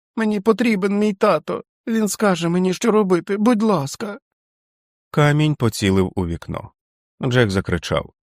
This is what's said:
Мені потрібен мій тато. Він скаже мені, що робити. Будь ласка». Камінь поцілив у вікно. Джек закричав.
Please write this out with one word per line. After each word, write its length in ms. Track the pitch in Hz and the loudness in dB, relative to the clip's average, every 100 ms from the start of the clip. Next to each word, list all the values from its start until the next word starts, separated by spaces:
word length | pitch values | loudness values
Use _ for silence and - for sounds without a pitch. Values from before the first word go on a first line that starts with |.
| _ - | _ -4
Мені 240 | 214 208 | -2 0
потрібен 580 | 226 208 240 208 196 202 | 0 2 2 0 0 0
мій 160 | 214 | 0
тато. 500 | 196 214 156 - - - _ - | 2 2 2 -2 -8 -10 _ -6
Він 200 | 226 208 | -2 -2
скаже 420 | - 208 170 170 | 0 0 0 0
мені, 240 | 180 190 | 0 0
що 180 | 175 233 | 0 2
робити. 460 | 214 190 175 - 202 | 2 2 0 0 0
Будь 260 | 214 220 | 2 2
ласка». 560 | 220 180 135 - 208 202 _ _ _ _ _ _ _ _ _ | 2 0 -2 -8 -12 -12 _ _ _ _ _ _ _ _ _
Камінь 440 | - 147 147 151 147 | 0 2 4 2 2
поцілив 560 | 117 - 98 95 92 - | -2 0 0 2 0 -2
у 100 | 85 | -6
вікно. 460 | 82 - 80 - _ _ _ _ - | -6 -8 -12 -12 _ _ _ _ -8
Джек 260 | 139 123 110 | -2 2 2
закричав. 640 | 95 - 87 - 78 - _ | 0 -2 -4 -2 -4 -6 _